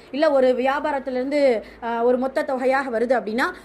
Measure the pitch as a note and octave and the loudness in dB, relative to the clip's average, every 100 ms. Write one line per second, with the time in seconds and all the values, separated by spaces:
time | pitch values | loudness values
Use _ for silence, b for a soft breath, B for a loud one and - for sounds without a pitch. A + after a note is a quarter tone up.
0 | B C4 D#4 C4+ B3+ A#3+ C4+ C#4+ D4+ C#4 | B -2 2 4 4 2 0 0 -2 -4
1 | C4 B3+ C4+ C#4+ C#4 G#3+ B B A#3 A#3 | -4 -4 -2 2 2 2 B B -6 0
2 | A#3+ B3 C4 D4+ D4 B3+ B3+ C4+ C4 A3 | 2 2 0 -2 -4 -2 0 0 -2 -2
3 | B3 A#3+ G3 A#3 F4 B | 0 0 -2 -2 -4 B